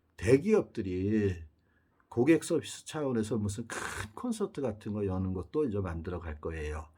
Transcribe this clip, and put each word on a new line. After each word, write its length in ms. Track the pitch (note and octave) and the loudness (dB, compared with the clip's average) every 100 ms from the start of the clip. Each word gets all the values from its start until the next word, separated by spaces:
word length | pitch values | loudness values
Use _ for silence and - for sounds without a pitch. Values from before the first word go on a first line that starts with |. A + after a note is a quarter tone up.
| _ - | _ -2
대기업들이 1160 | F#2 C#3 F#3+ G#3 - - F#2 F2+ G2 G#2+ G2+ E2+ D#2+ _ _ _ _ _ _ | 6 6 6 2 2 -4 -4 -2 2 4 2 0 -8 _ _ _ _ _ _
고객 360 | A#2 C#3 D#3 | 4 6 6
서비스 420 | - D#3+ - - - | 4 -2 -2 -10 -10
차원에서 520 | D#3 C#3 A#2 G#2 A2+ | -4 0 0 0 0
무슨 300 | G#2 G2+ - | -2 -4 -8
큰 120 | - - - - | -8 -8 -8 -8
콘서트 480 | - B3 A3+ G3 - | -6 -6 -2 -4 -2
같은 320 | C3 G2 G#2+ | -4 -4 -4
거 120 | G#2 G2 | -2 0
여는 280 | F#2 F#2+ | 0 0
것도 320 | F#2 D#2+ D#3 C#3+ | -2 -2 -2 0
이제 140 | G2+ | 0
만들어 400 | F2+ E2 E2 F2 | -2 -4 -6 -6
갈 200 | E2 D#2 | -6 -8
거예요. 480 | E2 D#2+ D2+ D2+ D2+ | -6 -4 -4 -6 -10